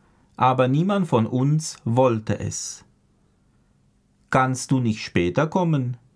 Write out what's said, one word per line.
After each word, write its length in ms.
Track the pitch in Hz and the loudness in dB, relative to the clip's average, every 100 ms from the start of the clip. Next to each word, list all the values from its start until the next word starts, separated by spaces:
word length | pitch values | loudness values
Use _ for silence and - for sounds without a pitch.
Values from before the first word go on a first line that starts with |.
| _ _ _ - | _ _ _ -2
aber 320 | 123 131 127 | 2 2 2
niemand 400 | 139 180 202 180 | 2 2 0 0
von 200 | 123 113 | 0 0
uns 500 | 123 135 151 156 - - | 0 2 0 -2 -8 -2
wollte 540 | 117 131 113 110 107 | 2 2 2 -2 -6
es. 440 | 104 - - - - _ _ _ _ _ _ _ _ _ _ _ _ _ _ | -6 -8 -10 -14 -20 _ _ _ _ _ _ _ _ _ _ _ _ _ _
"Kannst 400 | 135 131 127 - | 0 2 -2 -2
du 80 | 131 | 0
nicht 240 | 120 110 | 0 -2
später 420 | - - 175 175 170 | -4 -2 0 0 -2
kommen?" 520 | 190 175 151 123 123 _ | 0 0 0 -2 -6 _